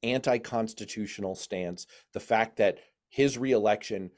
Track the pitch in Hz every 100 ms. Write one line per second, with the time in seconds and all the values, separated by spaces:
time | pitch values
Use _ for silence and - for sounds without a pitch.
0 | 113 127 131 123 - 120 110 - 104 -
1 | 101 - 98 95 - 95 90 90 - -
2 | _ 104 - 113 113 - 101 - - _
3 | _ - 139 120 131 120 107 107 - 101
4 | 92